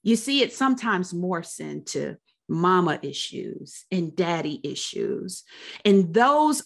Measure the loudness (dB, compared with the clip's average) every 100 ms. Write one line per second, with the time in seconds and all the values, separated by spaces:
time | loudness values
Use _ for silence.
0 | 2 0 2 0 0 0 0 0 0 -2
1 | -2 -4 -4 -4 -6 -12 -10 -10 -8 -6
2 | -6 -10 _ _ -6 2 6 6 6 0
3 | -6 -8 -10 -10 -12 -12 -16 -18 -6 -4
4 | -2 -2 -2 -2 -4 -6 -8 -8 -8 -6
5 | -6 -6 -8 -14 _ -20 -20 -2 4 4
6 | 6 4 4 6 4 2